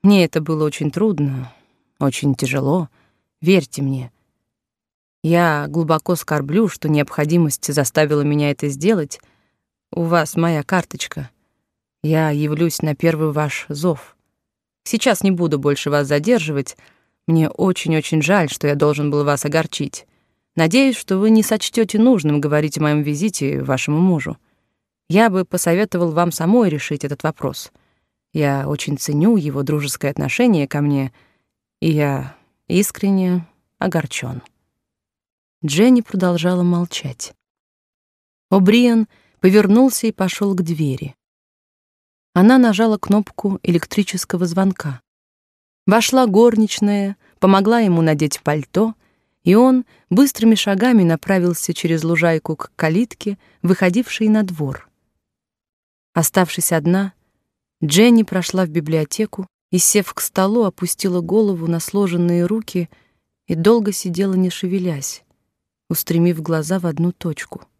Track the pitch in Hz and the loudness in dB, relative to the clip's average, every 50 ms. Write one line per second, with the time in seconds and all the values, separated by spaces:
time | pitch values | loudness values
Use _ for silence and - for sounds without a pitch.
0 | - 196 202 196 175 160 - 165 156 165 160 156 156 151 - - 151 147 - 175 | 6 6 6 6 4 2 0 -4 -4 -2 -2 -2 -2 -4 -4 -4 -6 -4 -2 0
1 | 208 220 196 147 147 139 135 131 127 123 _ _ _ _ _ _ _ _ _ _ | -2 0 0 0 -2 -4 -4 -6 -10 -12 _ _ _ _ _ _ _ _ _ _
2 | 139 139 123 - - 143 131 - 135 131 147 139 131 135 151 185 165 - _ _ | -2 -2 -2 0 -2 -2 0 0 -2 -4 -2 -2 -2 0 -2 -2 -2 -6 _ _
3 | _ _ _ _ _ _ _ _ - 165 196 185 139 - - - 139 135 135 131 | _ _ _ _ _ _ _ _ 0 2 2 2 2 -2 -8 -6 -4 -4 -4 -6
4 | 127 120 _ _ _ _ _ _ _ _ _ _ _ _ _ _ _ _ _ _ | -8 -12 _ _ _ _ _ _ _ _ _ _ _ _ _ _ _ _ _ _
5 | _ _ _ _ - 160 165 170 175 165 156 147 147 147 147 165 165 151 165 156 | _ _ _ _ -2 0 2 2 2 2 0 -2 -4 -4 -4 -4 0 0 0 -2
6 | _ - 180 160 - - 156 147 139 139 151 202 226 185 - - - 156 151 147 | _ -4 -4 -4 -2 -4 -4 -4 -2 -2 0 0 0 0 -2 -4 -2 0 0 0
7 | 143 - - - 147 147 165 175 165 151 - - - - 143 151 139 - _ 160 | 0 -2 -2 -4 -2 0 2 2 2 2 0 -4 -6 -4 -2 -2 -2 0 _ 0
8 | 151 147 151 147 143 147 147 147 147 147 143 - - 147 135 135 151 196 226 185 | 0 2 2 0 0 0 0 0 0 0 -2 -2 -4 -6 -6 -2 0 0 0 0
9 | 151 139 - - _ _ _ _ _ _ _ _ _ _ _ _ _ _ - 175 | -2 -6 -10 -18 _ _ _ _ _ _ _ _ _ _ _ _ _ _ -6 -6
10 | 170 165 170 170 156 - - 175 165 170 165 151 143 - 190 180 165 _ - 180 | -2 0 0 0 0 0 -2 -2 0 0 0 -2 -2 -2 -2 -4 -4 _ -10 -12
11 | - - - 160 139 - _ _ _ _ _ _ _ _ _ _ _ _ _ _ | -12 -10 -10 -12 -12 -14 _ _ _ _ _ _ _ _ _ _ _ _ _ _
12 | - 151 160 156 160 156 147 147 151 147 151 147 170 165 - - - 156 147 - | -2 0 0 2 2 0 0 -2 -2 -2 -2 -2 -2 -2 -2 -2 -4 -4 -2 0
13 | - 165 165 151 156 156 143 151 151 143 - - - - 151 143 156 180 156 123 | 0 0 0 0 -2 -2 -2 -2 -4 -4 -4 -8 -10 -10 -10 -4 -2 -2 -2 -2
14 | - - _ _ _ _ _ _ _ _ _ _ _ _ _ _ _ - - 226 | -8 -20 _ _ _ _ _ _ _ _ _ _ _ _ _ _ _ -6 -4 0
15 | - 262 214 - - 196 190 170 175 165 151 143 135 147 143 - - 147 143 147 | 2 0 0 2 2 0 0 2 0 0 0 0 0 0 -2 0 -2 -2 0 0
16 | 143 135 147 147 147 208 247 226 160 156 151 139 131 - - _ _ _ _ _ | 0 0 -2 -2 2 2 0 0 0 -2 -4 -6 -6 -6 -12 _ _ _ _ _
17 | _ _ _ _ _ - 165 160 160 - - - 180 190 180 - - 160 160 156 | _ _ _ _ _ 0 2 2 2 0 0 -2 0 0 0 -2 -2 -2 -2 -2
18 | 151 - 160 156 147 143 196 208 170 139 - - - 147 143 143 147 151 147 147 | 0 0 -2 0 2 2 2 2 0 -2 -4 -4 -2 -2 0 2 2 0 0 0
19 | 147 147 143 147 147 143 143 139 - 151 147 160 156 160 - - 147 135 - - | -2 -2 -2 0 0 0 -2 -2 -4 -2 -2 -2 -2 -2 -6 -8 -8 -8 -8 -16
20 | - _ _ _ _ _ _ _ _ _ _ - 165 160 190 254 269 269 240 - | -20 _ _ _ _ _ _ _ _ _ _ 0 0 2 4 4 4 2 0 -2
21 | - - 196 190 202 220 220 220 214 - 220 214 - - - 233 226 185 - 214 | -4 -4 -2 0 4 4 4 4 4 2 -2 -4 -4 -4 -2 -2 -2 0 2 2
22 | 220 254 262 196 147 156 147 147 143 147 147 151 151 151 - 151 156 151 147 151 | 4 4 4 2 2 0 -2 0 0 0 0 0 0 -2 -2 -2 0 0 0 0
23 | 147 147 147 143 180 220 180 - 143 135 143 139 131 135 131 127 - - 147 156 | 0 -2 -4 -2 -4 -4 -4 -4 -4 -4 -4 -4 -4 -4 -4 -4 -2 -2 0 2
24 | 180 190 175 151 - - - _ _ _ _ _ _ _ _ _ _ _ _ _ | 2 2 2 0 -2 -8 -12 _ _ _ _ _ _ _ _ _ _ _ _ _
25 | _ _ 160 202 226 233 185 190 180 _ - 180 - 170 170 185 214 202 - 175 | _ _ 2 2 4 4 2 -2 -4 _ -4 -4 0 0 0 0 0 -2 -2 -2
26 | 175 170 156 165 175 170 160 - 156 170 208 247 233 185 151 147 - - 151 143 | -2 0 0 0 -2 -2 -2 -2 0 2 2 2 2 2 0 -2 -4 -6 -8 -6
27 | - 139 143 - - 156 156 - - 139 - - - - _ _ _ _ _ _ | -6 -8 -10 -6 -6 -6 -6 -4 -8 -8 -8 -8 -16 -18 _ _ _ _ _ _
28 | _ _ _ _ _ _ _ 156 147 143 139 139 135 143 147 139 - - 143 139 | _ _ _ _ _ _ _ -2 -2 0 0 -2 -4 -4 -6 -6 -6 -6 -6 -6
29 | - - 147 147 165 220 240 202 147 147 135 139 139 135 151 147 143 139 - - | -6 -4 -2 0 2 2 2 2 0 -2 -4 -4 -4 -2 -4 -4 -4 -6 -6 -6
30 | - 139 131 - 143 139 - - 240 247 202 160 143 135 - 147 143 147 143 139 | -6 -6 -4 -4 -6 -6 -2 0 2 2 2 2 0 -2 -2 -2 -2 0 0 0
31 | 135 127 _ _ _ _ _ _ _ _ _ _ _ _ _ _ - 160 156 151 | -2 -4 _ _ _ _ _ _ _ _ _ _ _ _ _ _ -2 0 0 0
32 | 147 143 139 135 135 131 - _ _ _ _ _ _ _ 170 180 208 - - - | 0 0 -2 -4 -6 -10 -16 _ _ _ _ _ _ _ 0 0 0 0 -4 -4
33 | - 196 196 190 185 180 180 180 165 _ _ _ _ _ _ _ - 185 - 170 | -2 0 0 2 2 0 0 -2 -4 _ _ _ _ _ _ _ -4 -2 -2 -2
34 | 151 135 - - - 123 127 127 - - _ _ _ _ _ _ _ _ _ _ | -4 -4 -8 -10 -10 -10 -12 -12 -14 -18 _ _ _ _ _ _ _ _ _ _
35 | _ _ _ _ _ _ _ _ _ _ _ _ - 151 139 160 214 254 254 247 | _ _ _ _ _ _ _ _ _ _ _ _ -8 -4 0 2 4 4 4 4
36 | 226 - - 190 185 180 175 170 160 180 180 180 180 175 175 170 175 170 - - | 2 -2 -4 -2 0 0 0 0 0 0 0 0 0 0 0 0 -2 -4 -6 -10
37 | - 143 120 _ - - - _ _ _ _ _ _ _ _ _ _ _ _ _ | -10 -10 -12 _ -16 -18 -18 _ _ _ _ _ _ _ _ _ _ _ _ _
38 | _ _ _ _ _ _ _ _ _ _ 190 196 185 190 214 240 247 240 233 226 | _ _ _ _ _ _ _ _ _ _ 2 4 6 6 6 6 4 4 4 2
39 | 214 _ _ _ _ _ _ _ - 185 190 214 208 190 202 233 262 269 - - | 0 _ _ _ _ _ _ _ 2 4 6 6 6 6 6 6 6 4 2 0
40 | - 226 214 - 190 180 - - 208 202 190 180 180 160 170 151 156 143 131 - | -2 -4 -2 -2 -4 -4 -2 -2 -4 -2 -2 -2 -2 -4 -2 -2 -2 -2 -2 -6
41 | - 139 - _ _ _ _ _ _ _ _ _ _ _ _ _ _ _ _ _ | -8 -12 -14 _ _ _ _ _ _ _ _ _ _ _ _ _ _ _ _ _
42 | _ _ _ _ _ _ _ 175 185 220 254 262 247 233 208 185 226 226 214 208 | _ _ _ _ _ _ _ 4 6 6 8 6 6 4 4 2 2 0 0 -2
43 | - - 208 214 202 - - - - 202 196 - - - 170 165 - - - - | 0 0 0 0 0 -2 -10 -6 -4 -4 -4 -2 -2 -2 -2 -2 -2 -4 -2 -2
44 | 202 - - 180 - _ - 175 180 175 170 185 190 196 185 _ - 151 135 120 | -2 -2 -4 -8 -6 _ -4 -4 -2 -2 0 0 0 0 -2 _ -8 -10 -10 -10
45 | _ _ _ _ _ _ _ _ _ _ _ _ _ _ _ _ _ - 196 233 | _ _ _ _ _ _ _ _ _ _ _ _ _ _ _ _ _ 2 2 4
46 | 220 - 254 262 254 226 185 208 233 240 226 214 220 202 - - 214 208 208 202 | 2 2 2 2 2 4 4 6 6 6 6 4 0 0 0 -2 0 0 0 0
47 | 196 196 202 _ _ _ _ _ - 190 196 196 196 214 233 233 226 196 175 165 | -2 -4 -6 _ _ _ _ _ 2 4 4 4 4 2 2 2 4 2 2 2
48 | 165 160 156 147 156 147 - - _ 151 147 156 139 _ _ 180 220 226 220 _ | 2 2 2 0 0 -2 -4 -4 _ -2 -2 -2 -4 _ _ 0 0 0 -2 _
49 | _ _ _ _ _ _ _ _ _ 175 185 220 247 262 254 254 247 _ _ _ | _ _ _ _ _ _ _ _ _ 4 4 6 6 6 4 2 0 _ _ _
50 | _ _ 180 202 277 277 - - 220 226 220 196 - 208 196 190 226 254 247 220 | _ _ 4 4 4 4 2 2 4 4 4 4 2 -2 0 0 2 4 4 4
51 | 185 170 165 160 - - 196 185 175 175 175 - - - 165 - - 165 165 160 | 4 4 2 0 0 -2 0 2 2 0 -2 -2 -4 -6 -6 -4 -2 -2 -2 0
52 | 156 165 170 165 165 170 165 156 _ - 160 - - - _ - - 160 160 190 | 0 0 0 2 2 2 0 0 _ -6 -8 -8 -8 -16 _ -4 -2 0 0 0
53 | 247 - - _ - 208 196 _ _ _ _ _ - 175 185 - 196 180 175 226 | -2 -2 -6 _ -8 -8 -8 _ _ _ _ _ 0 0 0 2 2 0 0 0
54 | 247 - - - 220 214 214 214 208 185 180 156 151 135 131 - - _ _ _ | -4 -4 -4 -2 2 2 2 2 2 -2 -4 -6 -6 -6 -6 -10 -16 _ _ _
55 | _ _ _ _ _ _ _ _ _ _ _ _ _ _ _ _ _ _ _ _ | _ _ _ _ _ _ _ _ _ _ _ _ _ _ _ _ _ _ _ _
56 | _ _ _ 170 160 - - 190 180 165 - - - - 170 160 147 165 180 190 | _ _ _ -2 -2 0 2 2 0 0 -2 -6 -2 0 0 0 2 2 2 2
57 | 196 190 _ _ _ _ _ _ _ _ _ _ _ _ _ _ - 151 143 180 | 0 -4 _ _ _ _ _ _ _ _ _ _ _ _ _ _ -4 0 4 4
58 | 220 247 233 226 214 - - 185 170 - - 185 185 165 151 170 156 151 160 160 | 6 6 6 4 4 2 -2 -4 -4 -2 -2 -2 -2 0 -2 -4 -4 -2 -2 -2
59 | 156 - - - 214 214 - - 185 _ _ _ _ _ - 180 - - - 208 | -2 -4 -4 -6 -6 -6 -6 -12 -14 _ _ _ _ _ -2 0 0 2 2 0
60 | 185 - - - - - _ - 190 196 214 240 226 190 - - 180 175 - _ | 0 -2 -8 -10 -10 -6 _ 0 0 2 2 0 0 0 -2 -4 -6 -6 -6 _
61 | - 196 180 180 170 165 180 220 220 202 190 170 165 165 170 165 - - - 202 | -4 -2 -2 -2 -2 0 0 2 2 2 0 -2 -2 -2 -2 -4 -4 -4 -2 0
62 | 202 185 170 175 175 175 175 175 175 175 214 226 220 - - 180 170 - _ _ | 0 0 0 0 0 2 2 2 2 0 -2 -4 -6 -6 -6 -6 -6 -6 _ _
63 | _ _ _ _ _ _ _ _ _ _ 175 160 165 202 233 240 214 208 196 - | _ _ _ _ _ _ _ _ _ _ -4 0 2 2 2 2 2 -2 -6 -6
64 | - 185 170 175 196 196 185 185 185 180 175 - - 180 185 196 180 180 160 139 | -6 -6 -4 -2 -2 0 0 0 0 0 -2 -4 -6 -4 -4 -4 -4 -4 -6 -6
65 | - - - - _ _ _ _ _ _ _ _ _ _ _ _ _ _ 165 - | -8 -10 -12 -14 _ _ _ _ _ _ _ _ _ _ _ _ _ _ -6 -6
66 | - - 170 170 170 175 175 160 156 160 165 160 151 151 185 190 175 170 151 147 | -4 -2 0 2 2 2 0 -2 -4 -4 -4 -4 -2 -2 -4 -2 -2 -4 -2 0
67 | 165 175 175 _ - 170 151 - - _ - - - _ _ | -2 -2 -2 _ -8 -8 -8 -8 -12 _ -16 -20 -20 _ _